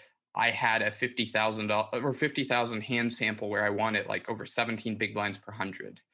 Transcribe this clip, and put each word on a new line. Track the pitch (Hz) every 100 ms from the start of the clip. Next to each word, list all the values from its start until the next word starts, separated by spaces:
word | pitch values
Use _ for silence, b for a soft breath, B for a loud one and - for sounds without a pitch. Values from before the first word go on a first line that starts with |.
| B B _
I | - 117
had | - 117 110
a | 104
fifty | 104 127 -
thousand | 110 107 110 110 107
or | 104 110 120 139
fifty | 127 151 147
thousand | 123 120 117 110
hand | 107 120 120
sample | 117 110 107 104
where | 104
I | 104
won | 104 110 107
it, | -
like, | 95 -
over | 110
seventeen | 107 - 117 110 117 104
big | 107
blinds | 107 104 98
per | -
hundred. | 107 98 92 - - _